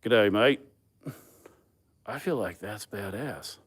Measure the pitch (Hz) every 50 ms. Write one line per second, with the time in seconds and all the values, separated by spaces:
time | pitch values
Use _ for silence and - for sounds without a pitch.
0 | _ 113 123 113 104 101 95 104 117 131 139 - - - _ _ _ _ _ _
1 | _ 160 - - - _ _ _ _ - _ _ _ _ _ _ _ _ _ _
2 | _ - - 139 - 196 165 127 101 78 - - 95 101 107 113 - _ - 101
3 | 101 98 95 107 139 143 107 80 - - - _ _